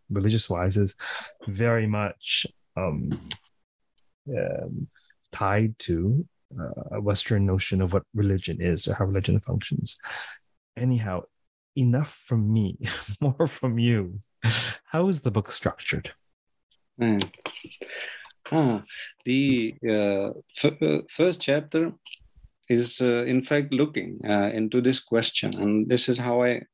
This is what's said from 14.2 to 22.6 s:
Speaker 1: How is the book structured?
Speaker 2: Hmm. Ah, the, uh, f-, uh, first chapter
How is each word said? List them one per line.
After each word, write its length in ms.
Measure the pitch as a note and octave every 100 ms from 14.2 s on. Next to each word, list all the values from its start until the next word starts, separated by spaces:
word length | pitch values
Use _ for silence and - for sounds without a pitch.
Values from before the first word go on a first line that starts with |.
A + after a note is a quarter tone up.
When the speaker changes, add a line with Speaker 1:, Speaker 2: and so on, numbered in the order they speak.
| - _ A2+ A2 - - _
Speaker 1:
How 220 | D#3+ F#3+
is 140 | E3
the 100 | B2+
book 200 | G#2 G2+
structured? 600 | - - - - - - - _ _ _ _ _ _ _ -
Speaker 2:
Hmm. 200 | A#2 G#2 F2 - - - - - - - - - - - -
Ah, 320 | D#3 C#3 A2 - - - - A#2+
the, 500 | C3 C#3 B2+ A2 - A#2
uh, 420 | G#2+ G2+ G2 G2+ - - -
f-, 180 | D3 D3
uh, 200 | D#3 D3+ -
first 320 | - F3 F3
chapter 520 | - C#3+ D3 D#3+ E3 - - - _ _ - _